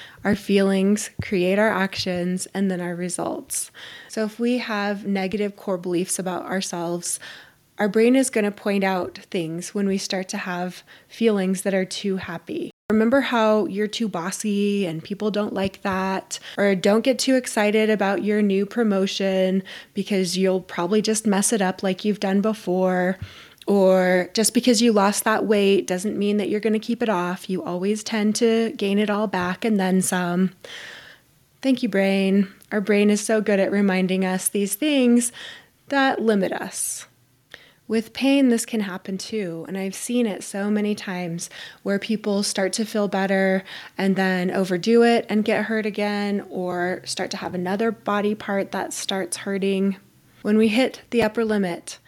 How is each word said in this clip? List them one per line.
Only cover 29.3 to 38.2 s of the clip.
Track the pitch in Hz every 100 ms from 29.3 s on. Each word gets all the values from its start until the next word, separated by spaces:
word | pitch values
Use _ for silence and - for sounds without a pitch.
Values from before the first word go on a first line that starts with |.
| 190 180 185 233
and | 208
then | 185 185
some." | 185 185 175 175 185 - - - - - - - _ _ _ _
Thank | 269 247
you, | 240
brain. | 190 196 196 190 196 196 - _
Our | 214
brain | 202 202 208
is | 208
so | - 220
good | 214 202
at | 190
reminding | 202 196 185 185 185
us | 190 185 -
these | 202 202
things | - 302 277 247 240 240 - - - - _ _
that | 277 269 -
limit | 220 208 180
us. | - 190 - - - - _ _ _ _ - - _ -
With | 220 220
pain, | -